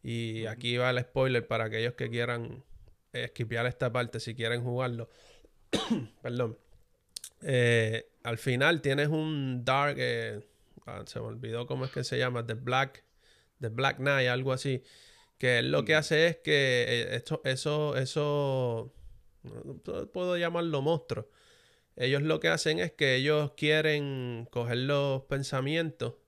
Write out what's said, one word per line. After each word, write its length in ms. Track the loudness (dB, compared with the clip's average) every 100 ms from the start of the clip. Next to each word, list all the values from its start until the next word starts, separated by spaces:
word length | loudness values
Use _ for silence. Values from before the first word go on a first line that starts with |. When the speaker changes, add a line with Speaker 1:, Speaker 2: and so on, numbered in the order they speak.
Speaker 1:
Y 420 | -6 -6 -4 -6
Speaker 2:
Ujú. 60 | -6
Speaker 1:
aquí 260 | -6 -2 2
va 120 | 2
el 100 | 2
spoiler 480 | 0 2 4 2 0
para 180 | -2 0
aquellos 280 | 0 -2
que 160 | -2 -4
quieran, 540 | -2 -2 -2 -6 -10 -16 -20 -20 -20 _
eh, 140 | -8 -8
skipear 360 | -4 -2 0 0
esta 240 | 0 0
parte 260 | 0 -2 -4
si 160 | -8 -4
quieren 260 | -2 0
jugarlo. 460 | -2 -2 -2 -4 -8 -14 -20 -20 -20 _ _
<coughs> 500 | -2 0 -2 -2 _
Perdón. 360 | -6 -2 -4 -4 _ -20 _ _ _ -16 -16 _ 0
Eh, 640 | 4 6 4 4 -2 -6 _
al 140 | -6 -4
final 440 | 0 2 4 4
tienes 280 | 2 2 2
un 560 | 0 0 -2 -2 -2 0
Dark, 300 | 2 2 0
eh, 400 | -2 -2 -4 -8 -12 _ _ -20 -14
ah, 180 | -12 -10
se 140 | -10
me 60 | -8
olvidó 400 | -10 -8 -6 -6
cómo 160 | -6 -4
es 60 |
que 140 | -6 -4
se 120 | -2
llama, 300 | 0 -2 -6
The 60 |
Black, 500 | -6 0 0 0 -4 _ _ _ _ _ _
The 80 | -6
Black 300 | 0 0 0
Knight, 320 | 0 2 2
algo 240 | 2 0
así, 280 | -2 0 -4 -6 -20 -20 -20 _ _
que 220 | 2 4
él 100 | 4
lo 120 | 2
que 80 | 4
Speaker 2:
Ujú. 80 | 2
Speaker 1:
hace 280 | 4 4 4
es 100 | 2
que, 480 | 2 4 4 2 2
eh, 280 | 0 0 -4
esto, 260 | -4 -4
eso, 540 | -2 -2 0 0 0 0
eso, 960 | -2 -2 0 0 2 0 0 -2 -6 -14 -20 -20 -20 _
no, 180 | -16 -14 -12 -12 -8
no 220 | -8 -8
puedo 300 | -4 -2 0
llamarlo 440 | 0 0 0 0
monstruo. 460 | 2 0 0 -6 -6 _ _ -20 _ _ _ -4
Ellos 240 | 0 2
lo 180 | 2 2
que 80 | 2
hacen 320 | 2 2 0
es 140 | -2
que 220 | 2 4 4
ellos 360 | 4 2 2 0
quieren 880 | 2 4 4 2 0 -4 -4 -6 -6
coger 280 | -4 -2 0
los 460 | 2 2 2 0
pensamientos 920 | -2 -4 -2 -2 0 0 -2 -2 -8 -8